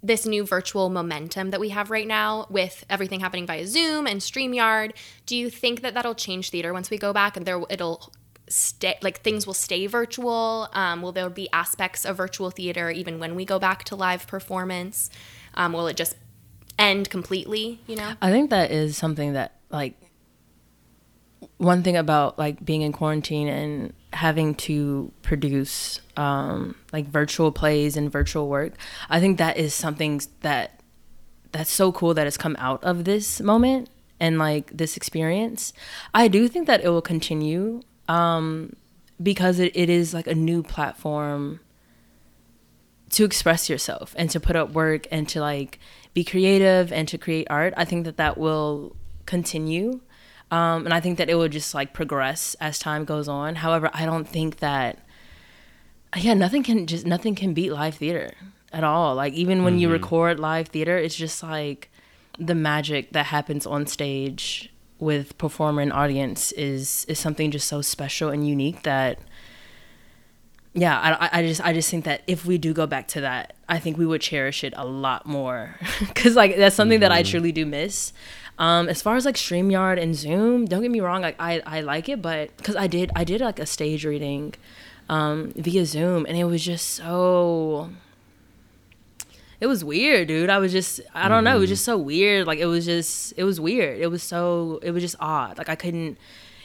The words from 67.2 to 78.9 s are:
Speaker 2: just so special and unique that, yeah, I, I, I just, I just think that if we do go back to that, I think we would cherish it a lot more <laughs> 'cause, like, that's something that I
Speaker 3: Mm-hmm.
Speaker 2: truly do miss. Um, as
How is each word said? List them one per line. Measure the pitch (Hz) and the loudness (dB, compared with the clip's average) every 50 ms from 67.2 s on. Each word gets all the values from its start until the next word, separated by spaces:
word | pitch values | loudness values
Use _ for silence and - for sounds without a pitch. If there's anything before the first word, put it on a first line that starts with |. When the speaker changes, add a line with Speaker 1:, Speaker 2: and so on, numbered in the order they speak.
| - 156 151 - 156 151 | -2 -4 -2 0 -2 -2
Speaker 2:
just | 147 147 143 - | -2 -2 -4 -4
so | - 147 | -4 -4
special | 139 - - - 143 139 - - 160 151 | -4 -4 -4 -4 -6 -6 -4 -2 -2 -2
and | 143 147 147 | 0 0 0
unique | 147 147 139 135 151 175 - - | 0 0 0 0 -2 -2 -4 -2
that, | 151 139 135 131 127 - - - - - - - - - - - - - - - - - - - - - - _ _ _ _ _ _ - - _ - - | 0 0 2 0 0 -2 -6 -12 -18 -20 -20 -20 -20 -20 -20 -20 -20 -20 -20 -20 -20 -20 -20 -20 -20 -20 -20 _ _ _ _ _ _ -20 -20 _ -8 0
yeah, | 180 175 170 147 120 | 2 4 4 4 4
I, | - 160 160 - - | 4 4 4 4 2
I, | - - 175 | 2 2 2
I | 170 | 2
just, | 165 160 165 165 | 2 0 0 2
I | 170 | 2
just | 165 165 165 - | 2 2 0 0
think | - 165 156 | -2 -2 -2
that | 160 143 - - | -2 -4 -4 -2
if | - 180 165 - | -2 -2 -2 0
we | 175 180 | 0 0
do | 175 151 160 156 | 2 2 0 0
go | 156 160 | 0 0
back | 151 147 135 110 - | 0 -2 -6 -6 -6
to | - 151 | -8 -4
that, | 139 135 127 123 - - - - - - | -4 -4 -4 -4 -8 -10 -16 -20 -4 -2
I | 170 170 | -2 -2
think | - 170 156 | 0 -2 0
we | 156 170 | 0 2
would | 160 160 151 | 2 2 0
cherish | - - 160 147 131 135 139 - - | -2 -2 -2 0 -2 -2 -2 -4 -6
it | 120 110 | -6 -8
a | - 139 | -8 -8
lot | 131 131 135 135 131 127 - - | -8 -6 -2 -2 -2 -2 -2 -4
more | 147 147 139 135 127 123 120 107 98 - - 170 - - | -6 -4 -4 -2 -2 -4 -6 -8 -10 -12 -10 -8 -6 -4
<laughs> | - 214 196 - | -4 -4 -2 -2
'cause, | - - 240 226 | 6 6 8 10
like, | 247 214 196 190 | 10 8 8 8
that's | 190 196 196 190 | 8 8 8 8
something | - 214 220 226 220 | 6 6 6 8 8
that | 202 190 175 | 8 6 6
I | 170 | 6
Speaker 3:
Mm-hmm. | 170 - | 4 2
Speaker 2:
truly | 180 170 170 170 160 | 2 2 2 0 0
do | 160 156 | 0 -2
miss. | 151 147 143 156 202 196 - - - - - - - - - - - - - | -2 -2 -4 -4 -4 -4 -6 -6 -8 -10 -14 -20 -18 -18 -18 -18 -20 -4 0
Um, | 165 165 170 170 170 | 4 4 6 4 4
as | 165 | 2